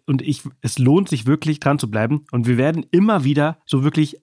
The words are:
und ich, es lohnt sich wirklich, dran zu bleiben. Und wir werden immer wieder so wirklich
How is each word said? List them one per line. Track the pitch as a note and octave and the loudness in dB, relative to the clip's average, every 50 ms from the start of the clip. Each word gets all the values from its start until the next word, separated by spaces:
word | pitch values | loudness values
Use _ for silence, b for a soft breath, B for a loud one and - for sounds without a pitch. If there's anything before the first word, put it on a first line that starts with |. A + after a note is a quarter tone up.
| _ | _
und | - C3 C3 | -2 -2 -2
ich, | - D#3 C#3+ - - C#3 - _ | 0 -2 -6 -6 -6 -16 -16 _
es | - A#2+ - - | -8 -8 -2 2
lohnt | B2+ B2+ D3 F#3 G3+ - | 2 4 4 4 2 0
sich | E3 B2 A2 | -4 -4 0
wirklich, | B2+ D3 D3+ - D#3 D3+ D3 | 0 -2 0 0 -4 -4 -2
dran | - C#3+ C#3+ D3 | 0 -2 0 0
zu | - A2 | -2 -4
bleiben. | G#2 A2 A2 A2+ C#3+ D3 - _ - | -2 -2 -2 -2 -2 -4 -6 _ -4
Und | B2 A#2 | -4 0
wir | A#2+ B2 A#2 | 0 0 2
werden | C3 D3 D#3+ E3 - - | 2 0 0 -2 -6 0
immer | - F3 G3 A3 A3 F#3 C3+ | 2 2 2 4 2 2 2
wieder | C3+ D3 D3 D3 D#3 D#3+ _ _ | 2 2 2 0 0 -2 _ _
so | - - C3+ C3+ | -4 -2 0 0
wirklich | D3+ D3 D#3+ D#3 D3 - - | 0 2 0 -2 -2 -2 -8